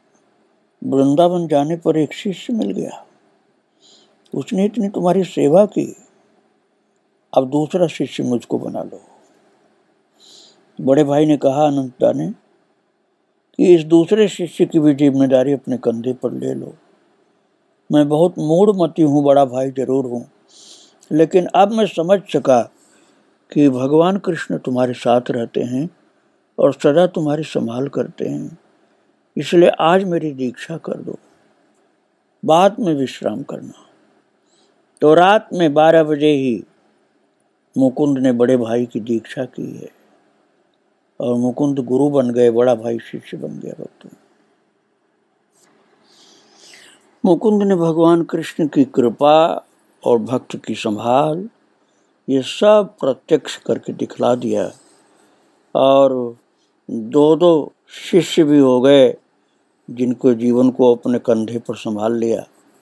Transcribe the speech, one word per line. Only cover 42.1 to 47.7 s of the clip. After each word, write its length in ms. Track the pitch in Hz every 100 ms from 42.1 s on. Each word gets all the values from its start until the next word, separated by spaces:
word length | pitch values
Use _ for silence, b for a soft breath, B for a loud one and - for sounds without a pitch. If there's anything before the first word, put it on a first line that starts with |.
| 143 123
गए, 200 | 120 120
बड़ा 240 | 113 123 117
भाई 240 | 117 117
शिष्य 380 | - - - -
बन 220 | - -
गया। 140 | - -
भक्तों, 260 | - _ - _ _ _ _ _ _ _ _ _ _ _ _ _ _ _ _ _ _ _ _ b b b b b b b b b _ _ -
मुकुंद 380 | 170 220 208
ने 120 | 202